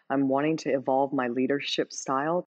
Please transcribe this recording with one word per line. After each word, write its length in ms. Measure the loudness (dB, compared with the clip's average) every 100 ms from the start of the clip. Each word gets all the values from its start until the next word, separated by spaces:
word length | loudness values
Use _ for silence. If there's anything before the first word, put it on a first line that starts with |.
| -4
I'm 180 | 0 2
wanting 280 | 2 2 0
to 120 | 0
evolve 420 | -2 2 2 2
my 160 | 0 0
leadership 640 | 0 0 0 -2 -4 -4
style 560 | -6 -4 -2 0 -2 -4